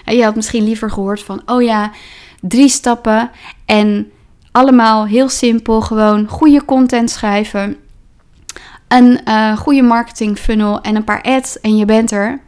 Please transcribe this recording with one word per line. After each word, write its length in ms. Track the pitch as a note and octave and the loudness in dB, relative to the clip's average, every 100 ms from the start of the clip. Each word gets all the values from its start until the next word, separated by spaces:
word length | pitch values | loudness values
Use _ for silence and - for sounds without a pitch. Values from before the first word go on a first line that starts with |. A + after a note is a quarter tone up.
| - | -2
En 100 | A#3+ | 0
je 80 | |
had 120 | A3 A3 | 0 -2
misschien 280 | G#3+ A#3 | -4 -2
liever 280 | G#3+ A3 A3 | -2 -2 -6
gehoord 320 | G#3 G3 G#3 | -6 -6 -6
van: 180 | - G3 - | -10 -14 -4
oh 160 | B3 | 0
ja, 300 | A#3+ G#3+ G#3 - - - - _ | 2 0 -2 -8 -20 -20 -20 _
drie 280 | F#3 A#3 C#4 | -4 2 2
stappen 640 | - B3+ A#3 A3+ G#3+ A#3+ - - - - | 2 -2 -2 0 -2 -2 -10 -20 -12 -2
en 460 | G#3+ G#3 G#3 G#3 _ _ _ _ A#3+ | 0 2 -2 -6 _ _ _ _ 2
allemaal 460 | C4 B3+ A3+ A3 G#3+ | 4 4 4 0 0
heel 240 | A3 C4+ | 0 0
simpel: 520 | - A#3+ A3+ A3+ A3 | 0 0 0 0 -2
gewoon 460 | A3 A3 G#3+ G#3 G#3+ | -2 0 2 0 -2
goede 380 | - D#4 C#4+ - | 2 4 4 2
content 440 | C4 B3+ A#3+ A#3 | 0 2 0 -2
schrijven, 680 | - G#3+ G3+ G#3+ G3+ G3+ - _ - _ _ _ _ - - - - _ | -4 -4 -2 -4 -6 -8 -10 _ -20 _ _ _ _ -20 -20 -20 -20 _
een, 380 | B3 B3 B3 - | 4 6 4 0
eh, 320 | A3 A3 G#3+ | -2 0 -2
goede 240 | - C#4 | 0 2
marketing 560 | B3 A#3 A#3+ - G#3+ G3+ | 2 2 -2 -6 -6 -2
funnel 440 | - A3 G#3 G#3 | -2 0 -2 -4
en 140 | - G#3+ | -4 -4
een 80 | |
paar 180 | G#3+ G#3 | -2 -4
ads 380 | - C4 C4 - | -2 -2 -4 -6
en 180 | A3 G#3+ | -2 0
je 80 | G#3 | 2
bent 260 | A3 A3+ | 2 0
er. 300 | G3+ G#3 C#4 | -2 -4 -6